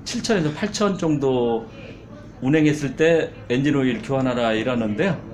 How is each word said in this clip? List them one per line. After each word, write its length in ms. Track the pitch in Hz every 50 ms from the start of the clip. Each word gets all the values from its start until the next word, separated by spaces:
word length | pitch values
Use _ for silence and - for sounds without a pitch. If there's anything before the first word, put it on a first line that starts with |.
| -
칠천에서 480 | - - 240 - - 226 190 160 151
팔천 480 | 151 - - 208 208 - 214 202 190 -
정도 640 | - 160 151 135 139 135 131 123 120 117 117 110 113 - - - - - - - - - - - - - - -
운행했을 540 | - 131 151 160 151 151 143 147 151 131 131
때 340 | - 156 165 170 160 143 - - - 107 -
엔진 260 | 120 131 139 147 147
오일 280 | 139 131 127 120 107 -
교환하라 500 | - 139 135 131 127 120 123 120 113 110
이러는데요. 680 | 110 110 127 123 120 113 107 104 104 170 196 156 - - -